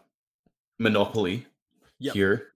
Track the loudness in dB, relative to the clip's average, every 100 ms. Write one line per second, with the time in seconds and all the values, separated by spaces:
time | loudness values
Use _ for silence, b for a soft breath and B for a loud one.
0 | _ _ _ _ _ _ _ -2 2 2
1 | 2 0 -2 -4 -10 _ _ _ _ -12
2 | -6 0 2 0 -4